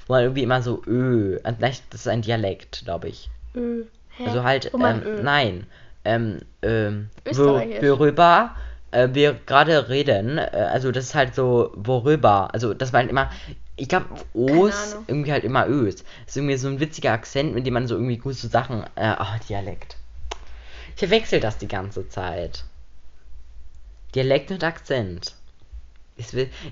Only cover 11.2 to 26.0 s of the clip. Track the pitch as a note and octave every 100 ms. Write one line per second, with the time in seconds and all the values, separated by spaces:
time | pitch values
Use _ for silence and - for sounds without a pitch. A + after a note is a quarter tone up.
11.2 | B2+ - B2+ A#2+ - - G#2 B2+ B2 D#3
12.2 | A#2+ G2+ F#2+ A2+ A2+ G2 B2+ B2+ B2 C3
13.2 | C3+ - - - - - C3 F3+ - -
14.2 | - A2 B2+ D#3 G3+ G3+ - G#3 - C#3+
15.2 | C#3+ C#3 A#2 B2+ G2 C#3+ G#2+ F2+ - -
16.2 | - - C#3+ C3+ C3+ C3+ D3+ - C3+ A2
17.2 | - C#3 D3+ A2+ B2+ B2 B2 G2+ B2+ A#2+
18.2 | C3+ B2+ A2 - B2+ A#2 - - A2 G2+
19.2 | F#2 A2 - G2+ G2 - - - - -
20.2 | - - - - - - - - F#3 A3
21.2 | A3 E3+ A2+ - G#2 G2+ G2 G2+ - -
22.2 | F#2 E2+ E2 - - - - - - -
23.2 | - - - - - - - - - C3
24.2 | C3 C#3 D3 F#3+ D#3+ D#3+ - C3 G2 F2
25.2 | - - - - - - - -